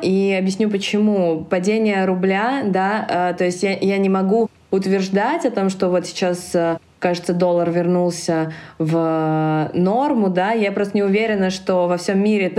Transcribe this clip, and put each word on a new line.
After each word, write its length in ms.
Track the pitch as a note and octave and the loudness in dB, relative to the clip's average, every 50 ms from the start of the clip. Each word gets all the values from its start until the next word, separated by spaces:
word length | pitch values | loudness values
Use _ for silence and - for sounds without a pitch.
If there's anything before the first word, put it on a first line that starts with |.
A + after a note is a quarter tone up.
| - | 0
и 340 | F3 F#3+ F#3+ G3 G3 G3 | 0 2 2 2 2 0
объясню 340 | F#3 F#3+ F#3+ F#3+ - A3 G#3+ | 0 0 -2 0 0 0 0
почему. 760 | G3+ G3 G3+ - - G#3 G#3+ G#3+ G#3 G3 F3+ E3+ E3 D#3+ F3+ - | 0 -2 -2 -2 0 2 2 2 2 2 2 0 0 -2 -2 -4
Падение 560 | G3 F#3 F3+ G3 G#3+ A3 A3 G#3+ G3+ G3 F#3+ | -4 -2 0 0 0 2 2 0 0 0 0
рубля, 580 | F#3+ F#3 F3+ F3+ F#3+ F#3+ G3 G#3+ A#3+ C4+ C#4 B3+ | 0 0 0 0 0 0 0 0 -2 -2 -2 -2
да, 680 | G#3 F#3 F#3+ F#3+ G3 G#3 A3 - - - F3 F3+ F3+ F3 | -2 0 0 0 0 -2 -2 -4 -2 -2 0 0 -2 -2
э, 40 | F3+ | 0
то 60 | F#3 | -2
есть 180 | F3+ F3 F3+ - | -2 -2 -2 -2
я, 140 | G3 G3 | -2 -2
я 220 | F#3+ - G3 G3 G3 | 0 0 0 0 2
не 100 | G3 F#3+ | 2 2
могу 400 | F#3+ F#3+ F#3+ F#3+ G3+ A#3 A3 G#3+ - _ _ _ | 2 2 2 2 2 2 0 0 -4 _ _ _
утверждать 760 | - F#3+ F#3+ F#3 F#3+ G3 F#3+ F#3+ F#3+ G3 G#3 B3 D#4 E4+ - | -2 -2 0 0 0 0 0 0 0 0 0 0 0 -2 -2
о 40 | B3+ | -2
том, 200 | - G3+ G3 F#3+ | 0 0 0 -2
что 180 | F#3+ - G3 F#3 | 0 0 0 0
вот 180 | F3+ F3+ F3 | 2 0 -2
сейчас, 480 | - - - G3 F3+ F3+ F3 F3 - - | -4 -4 -2 -2 -2 -2 -2 -4 -4 -2
э, 240 | F3+ E3+ E3 E3 E3 - _ _ _ | 0 0 0 -2 -4 -6 _ _ _
кажется, 340 | - F3+ F3 F3 F3 - F3+ | -2 -2 -2 -2 -2 -2 0
доллар 380 | F3 F3+ F3+ F3 F3 E3+ E3+ | 2 2 2 2 2 0 0
вернулся 840 | E3 F3 F3 F3 F3+ F3+ F3 F3 E3+ - - - E3 D#3+ D#3+ D#3+ D#3 - - - - - | 0 0 0 2 2 2 0 0 -2 -4 -4 -2 -2 -2 -2 -4 -6 -12 -16 -16 -8 -4
в 920 | E3 D#3 D#3+ E3 E3 D#3+ D#3+ D#3+ D#3+ D#3 D#3 D#3 D#3 D#3 D#3 D#3 D3+ - - | -2 0 0 0 2 0 0 0 0 0 0 0 0 0 0 0 -2 -2 0
норму, 540 | E3 F3+ F#3 G#3 A#3+ C#4 D4 D4 A#3 G#3 F#3+ | 0 0 2 2 2 0 0 2 2 2 2
да. 240 | F3+ F3+ F3+ G3+ A#3 | 2 0 0 0 0
Я 200 | A#3 G#3 G3 G3 | 0 0 0 0
просто 240 | G3+ G3+ G3+ - | -2 -2 0 0
не 60 | G#3 G3+ | 0 2
уверена, 480 | G3 F#3+ G#3 A3 A3 G#3+ G3+ F#3+ F#3 | 2 2 2 2 0 0 0 0 -2
что 360 | F#3 - - - F#3+ F3+ F3 F3 | -2 -2 -2 0 0 2 2 2
во 80 | F3+ | 0
всем 260 | F3 - - G3+ F#3+ G3+ | -2 -2 0 0 2 2
мире 300 | G#3+ G#3+ G#3 F#3+ F3+ - | 2 2 2 0 0 0